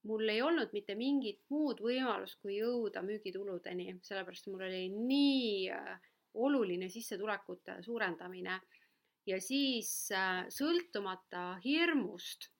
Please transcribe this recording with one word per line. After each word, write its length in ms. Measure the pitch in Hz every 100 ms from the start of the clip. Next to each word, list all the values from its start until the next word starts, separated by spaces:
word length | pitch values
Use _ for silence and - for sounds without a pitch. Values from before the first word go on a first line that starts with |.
mul 240 | 214 220 220
ei 120 | 214
olnud 300 | 285 330 -
mitte 220 | 208 202 202
mingit 440 | 262 285 220 202 _
muud 300 | 294 302 190
võimalust, 600 | 220 254 254 196 190 -
kui 160 | 202 202
jõuda 440 | 226 240 214 190
müügituludeni, 1000 | 185 214 196 190 202 175 185 180 185 185
sellepärast 460 | - 196 190 180 -
mul 140 | 190
oli 260 | 190 185 185
nii, 800 | 202 240 277 285 269 233 202 185
äh, 240 | 196 202 185 - _ _
oluline 540 | 220 262 277 196 175 185
sissetulekute 880 | 226 - 185 214 196 - 180 - 185
suurendamine. 760 | 185 233 196 165 180 185 185 185 _ - _ _ _ _ -
Ja 120 | 190
siis, 720 | 190 269 269 240 196 - -
äh, 320 | 190 190 185 -
sõltumata 1120 | - 285 339 349 208 196 185 _ 180 180 185
hirmust 880 | 240 311 339 294 180 175 - - -